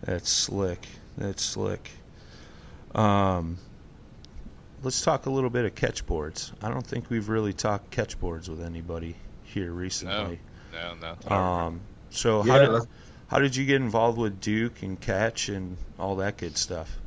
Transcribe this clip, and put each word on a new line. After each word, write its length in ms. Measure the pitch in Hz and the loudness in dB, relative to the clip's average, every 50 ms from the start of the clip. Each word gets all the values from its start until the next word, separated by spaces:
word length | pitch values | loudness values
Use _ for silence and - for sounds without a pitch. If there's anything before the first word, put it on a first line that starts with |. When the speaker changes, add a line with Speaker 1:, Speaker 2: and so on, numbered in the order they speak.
| - | -2
Speaker 1:
That's 260 | - 95 85 - - | -2 -2 -2 0 0
slick. 580 | - - - - 101 98 98 90 87 - - - - - - - - - | 2 2 2 0 0 0 0 0 0 -4 -8 -14 -16 -16 -18 -14 -8 -6
That's 260 | 101 98 95 - - | -4 -4 -4 -4 -4
slick. 460 | - - 104 101 98 98 104 - - - - - - - - - - - - - - - - - - - - - - - | -4 -2 -2 -2 -2 -2 -4 -8 -14 -18 -18 -20 -20 -20 -20 -20 -20 -18 -18 -18 -18 -18 -18 -18 -18 -18 -18 -18 -4 2
Um, 640 | 110 110 104 101 101 98 98 92 90 85 82 85 87 - - - - - - - - - - - - - - - - - - - - - - - - 131 | 4 6 6 6 6 6 4 4 2 0 -2 -6 -8 -10 -16 -18 -18 -18 -18 -20 -20 -20 -20 -20 -20 -20 -16 -14 -14 -14 -14 -16 -16 -20 -20 -16 -6 -4
let's 180 | 131 127 - | -2 -2 2
talk 240 | - - 151 - - | 4 4 2 4 2
a 40 | 143 | 0
little 180 | 135 135 131 123 | 2 2 2 2
bit 160 | 120 123 120 | 2 2 2
of 80 | 101 - | 2 2
catch 300 | - - 120 - - - | 0 0 0 0 -2 -4
boards. 460 | - 90 80 76 78 80 - - - - - | -2 -2 -2 -2 -4 -6 -8 -10 -10 -10 -8
I 80 | 104 107 | -4 -4
don't 160 | 123 131 120 | -4 -4 -4
think 240 | - - 123 113 - | -4 -6 -6 -4 -2
we've 180 | 123 113 104 104 | -2 -2 0 2
really 240 | 110 110 107 104 98 | 0 2 2 0 -2
talked 360 | - - 110 104 98 - - | 0 0 0 0 0 -4 -6
catch 280 | - - 110 - - - | -2 -2 -2 -2 -2 -4
boards 300 | - 90 82 82 82 90 | -4 -2 -4 -4 -6 -8
with 120 | 80 80 | -8 -6
anybody 540 | 85 85 85 82 82 87 85 82 82 82 85 - - - - - - | -6 -6 -6 -8 -6 -6 -6 -6 -6 -6 -8 -10 -12 -14 -14 -16 -18
here 280 | - - 104 95 85 | -8 -4 -4 -4 -4
recently. 680 | 85 87 90 92 - - - 85 98 104 104 92 87 78 - - - - - - | -4 -4 -4 -4 -4 -4 -4 -4 -2 -2 -2 -4 -6 -8 -12 -18 -18 -18 -18 -14
Speaker 2:
No, 220 | 82 82 82 87 87 | -10 -8 -8 -8 -8
no, 20 | |
not 260 | 82 82 82 85 82 | -8 -10 -10 -10 -10
that 100 | - - | -2 2
I 40 | 104 | 2
remember. 260 | 98 92 92 90 87 85 | 4 4 4 2 2 0
Speaker 1:
Um, 160 | 85 82 87 - - - - - - | 0 -2 -6 -10 -12 -16 -18 -18 -8
so 340 | - - - 120 110 107 104 | -6 0 2 4 4 6 6
Speaker 3:
Yeah, 60 | 113 131 | 8 10
Speaker 1:
how 60 | 139 | 10
did, 100 | 139 - | 10 10
Speaker 3:
let's 180 | 113 117 117 - - - - - - - - - | 8 2 0 -2 -10 -18 -18 -18 -18 -20 -10 2
Speaker 1:
how 100 | - 127 | 4 4
did 160 | 135 139 127 | 4 6 4
you 100 | 131 139 | 2 2
get 120 | 135 139 135 | 4 4 4
involved 360 | 131 117 104 117 113 117 117 117 | 4 4 4 6 6 6 4 4
with 220 | 117 107 98 95 | 0 0 0 -2
Duke 420 | - 107 107 110 113 120 117 - - | 0 0 2 2 2 0 -2 -4 -6
and 160 | 95 95 - | -6 -6 -4
catch 480 | - - 98 95 107 113 110 - - - | -2 0 2 4 4 2 2 0 -4 -2
and 280 | 104 98 92 90 90 90 - - - - | -2 -4 -4 -6 -6 -6 -8 -10 -6 -4
all 160 | 90 98 98 95 | -2 -2 0 0
that 200 | 95 101 101 - | 0 -2 -2 -2
good 200 | - 85 - - | -6 -4 -2 -2
stuff? 420 | - - 92 85 78 - - - - | -2 -2 -4 -6 -6 -6 -8 -8 -8